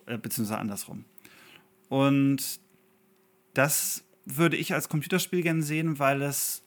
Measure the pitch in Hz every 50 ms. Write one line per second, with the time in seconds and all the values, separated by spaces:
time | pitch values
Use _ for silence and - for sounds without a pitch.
0 | _ - 120 104 - 117 - 123 110 101 110 - - 104 101 95 - - 98 101
1 | - _ _ - - - - - - - - - _ _ _ _ _ - 135 135
2 | 139 139 139 139 139 139 139 131 - - - - _ _ _ _ _ _ _ _
3 | _ _ _ _ _ _ _ _ _ _ - 131 135 151 - - - - - -
4 | - _ _ _ - - 135 143 170 160 - - - - 165 151 - - - 151
5 | - - 190 180 - - 190 180 170 175 160 160 151 147 156 160 165 165 151 139
6 | 143 135 139 139 143 143 135 - - - - - -